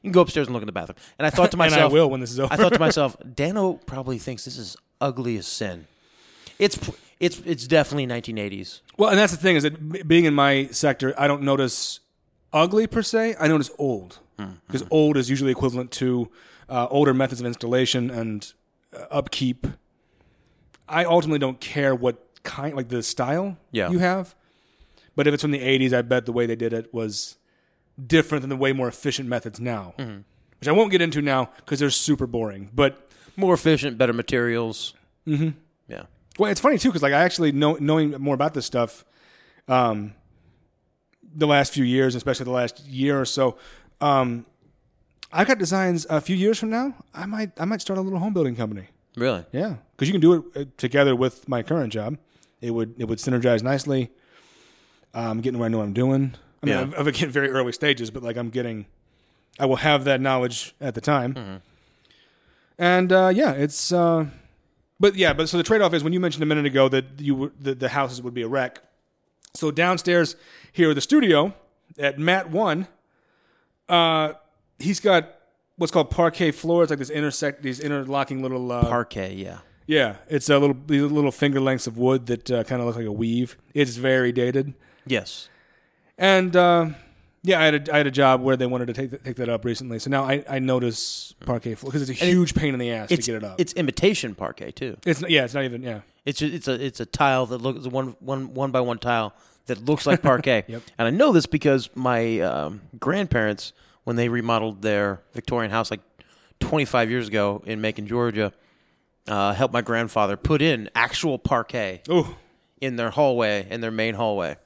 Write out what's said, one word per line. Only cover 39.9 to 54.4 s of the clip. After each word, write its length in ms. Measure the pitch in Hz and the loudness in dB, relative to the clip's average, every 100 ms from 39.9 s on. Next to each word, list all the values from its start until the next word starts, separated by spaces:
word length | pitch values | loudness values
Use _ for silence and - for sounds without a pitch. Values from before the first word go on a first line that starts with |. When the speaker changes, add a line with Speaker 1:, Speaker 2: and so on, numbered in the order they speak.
| 107 104 - _ _ _ _ _ _ _ _ _ _ - 151 | 0 -8 -16 _ _ _ _ _ _ _ _ _ _ -18 -2
Speaker 2:
the 120 | 151 | 4
last 260 | 143 135 | 4 4
few 100 | 143 | 0
years, 300 | 123 127 131 123 | 2 4 2 0
especially 280 | 139 127 123 | -4 -4 -2
the 60 | |
last 280 | 127 120 - 139 | -2 -2 -6 -14
year 340 | 131 139 139 | -4 0 0
or 60 | 127 | -2
so, 320 | - 131 - - - _ _ | 0 0 0 -20 -20 _ _
um, 440 | 147 139 127 120 - _ _ _ _ _ _ _ - | 2 2 2 -4 -12 _ _ _ _ _ _ _ -6
I've 160 | 160 214 | 0 2
got 100 | 254 | 2
designs 480 | 175 190 185 175 - | 2 0 0 0 -2
a 120 | 156 | -2
few 140 | - 185 | 0 0
years 240 | 202 226 | 2 0
from 100 | 220 | -2
now. 240 | 226 269 247 - | -2 -4 -8 -18
I 120 | - 185 | -12 -8
might, 260 | 214 214 - | -6 -8 -6
I 60 | 175 | -4
might 160 | 220 | -4
start 160 | - 190 | -4 -4
a 40 | |
little 180 | 190 185 | -4 -4
home 140 | 196 | -2
building 220 | 185 143 120 | 0 0 -2
company. 340 | 110 101 98 _ _ - | -6 -6 -14 _ _ -4
Speaker 1:
Really? 280 | 123 98 82 | -2 -2 -6
Speaker 2:
Yeah, 260 | 127 208 127 _ - | -6 -6 -8 _ -4
'cause 100 | 139 | 0
you 40 | |
can 80 | 196 | 4
do 120 | 156 | 6
it, 100 | 175 - 139 | 4 0 -10
uh, 100 | 143 - | -12 -6
together 380 | 127 139 139 123 | 0 4 4 4
with 340 | 127 - - | 0 -2 -6
my 140 | 123 | -6
current 280 | 110 165 120 | -2 -2 -2
job. 280 | 110 107 147 _ _ _ _ | -4 -6 -10 _ _ _ _
It 80 | 120 | -6
would, 220 | 117 113 117 | -4 -4 -6
it 60 | 113 | -6
would 120 | 113 | -4
synergize 460 | - 127 123 117 | 0 2 2 2
nicely. 460 | 120 139 147 135 120 _ _ _ | 0 -2 -2 -2 -4 _ _ _